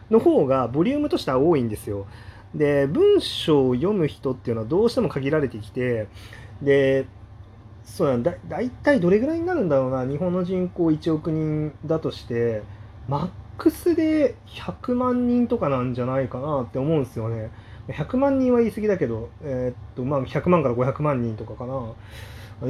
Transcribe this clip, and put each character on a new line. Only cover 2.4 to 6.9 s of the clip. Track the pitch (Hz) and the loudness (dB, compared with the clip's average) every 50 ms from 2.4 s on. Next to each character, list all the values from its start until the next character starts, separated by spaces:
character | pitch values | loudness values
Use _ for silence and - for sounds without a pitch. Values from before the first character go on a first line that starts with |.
| - - - | -18 -12 -4
で、 | 151 151 143 147 143 139 139 | 0 2 2 4 4 2 2
文 | 160 294 392 415 415 349 | 2 4 4 6 6 4
章 | - - - - - 165 151 143 131 127 | 2 0 -4 -4 0 4 4 4 4 4
を | 127 | 2
読 | 123 147 190 214 | 2 2 0 2
む | 196 160 139 | 2 0 -2
人 | - - - 135 | -2 -4 -4 -4
っ | 127 | -4
て | - - - | -4 -4 -4
い | 117 | -4
う | |
の | 113 | -4
は | 110 113 | -2 0
ど | 151 190 226 | 2 2 2
う | 233 | 2
し | 233 | 2
て | 262 | 2
も | 220 147 | 0 0
限 | - 151 131 139 | -2 -2 -2 0
ら | 156 156 | 0 2
れ | 143 120 | 0 0
て | - 110 | -2 -6
き | 107 - | -12 -8
て、 | - 131 127 127 120 110 107 - - - - - - - - - - - | -4 -2 0 0 0 -2 -2 -6 -10 -16 -18 -18 -18 -18 -18 -18 -14 -2
で、 | 147 139 139 139 135 135 | 2 4 4 6 6 6